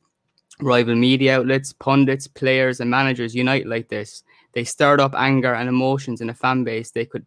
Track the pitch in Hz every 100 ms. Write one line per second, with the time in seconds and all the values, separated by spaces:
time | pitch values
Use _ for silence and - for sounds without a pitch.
0 | _ _ _ _ _ - 139 123 117 117
1 | 127 131 135 131 127 135 139 - 135 139
2 | 135 135 - - 131 131 131 123 120 127
3 | 135 120 117 117 127 135 - 117 113 107
4 | 104 - - _ _ 123 120 - 143 143
5 | 139 135 135 135 127 117 123 127 131 139
6 | 135 113 117 117 127 131 117 113 117 117
7 | 120 123